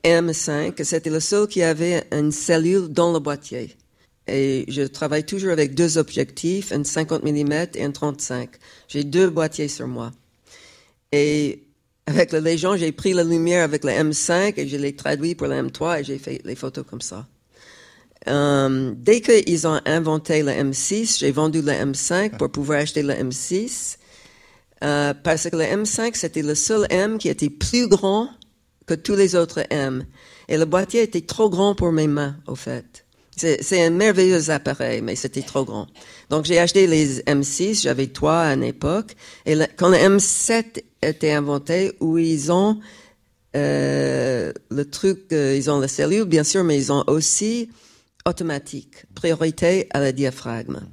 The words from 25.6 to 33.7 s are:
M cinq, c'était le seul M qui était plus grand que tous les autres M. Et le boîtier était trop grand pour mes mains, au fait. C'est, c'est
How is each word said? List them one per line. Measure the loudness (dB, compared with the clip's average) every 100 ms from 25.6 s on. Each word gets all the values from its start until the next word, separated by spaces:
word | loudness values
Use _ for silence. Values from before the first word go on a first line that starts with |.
M | 0 0 -2
cinq, | -2 -4 -4
c'était | -4 -4
le | -2
seul | -2 0 0 2
M | 0 0 -2
qui | -2
était | -2 -4
plus | -2 -2 0 4
grand | 4 4 0 -2 -8 _ _ _ _ -6
que |
tous | -6 0 2
les | 4 4
autres | 0 -2 -4
M. | -2 -2 -6 -10 -16 -20 -20 -4
Et | 0
le | 2
boîtier | 2 2 0
était | 0 -2
trop | -6 0 0
grand | 4 2
pour | 2 0
mes | 2 2
mains, | 0 -4 -8 -12
au | -12
fait. | -8 -10 -12 -20 _ _ _ -4
C'est, | 0 0
c'est | 2